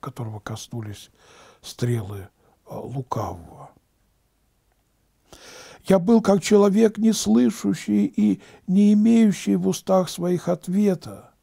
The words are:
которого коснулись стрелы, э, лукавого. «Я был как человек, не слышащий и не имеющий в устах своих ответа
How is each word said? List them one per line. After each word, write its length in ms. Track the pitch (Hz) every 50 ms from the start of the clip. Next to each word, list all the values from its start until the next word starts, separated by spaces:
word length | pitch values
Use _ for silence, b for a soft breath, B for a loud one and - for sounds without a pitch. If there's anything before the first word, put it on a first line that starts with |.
которого 400 | - - 127 - 123 110 107 107
коснулись 680 | _ - 113 107 - - - 120 110 104 101 - - _ b b b b b b b b b b
стрелы, 580 | b - - - - 120 120 117 104 98 104 98
э, 560 | 92 - _ _ _ _ _ _ _ - -
лукавого. 960 | - - - 123 135 127 _ - - 107 95 90 87 82 - - - - - _ _ _ _ _ _ _ _ _ _ _ _ _ _ _ _ _ _ _ _ _ _ _ _ _ _ _ _ _ _ _ B B B B B B B B B B B B
«Я 140 | - 190 190
был 220 | 170 190 233 226
как 220 | 226 - 190 202 -
человек, 560 | - 214 208 202 208 190 208 226 214 220 -
не 140 | 214 220 214
слышащий 920 | - - 202 214 233 247 240 208 - - 202 190 156 - - 208 208 202
и 380 | - - - 208 214 190 185 B B B B B
не 260 | - 185 202 208 208 208
имеющий 640 | 208 214 226 233 226 226 214 185 - - 208 202
в 120 | 185 175 190
устах 420 | 180 - - - 190 190 185 160
своих 380 | - - 175 175 180 170 - -
ответа 800 | 180 170 - - 180 196 208 202 185 165 - 113 98 98 - - _ _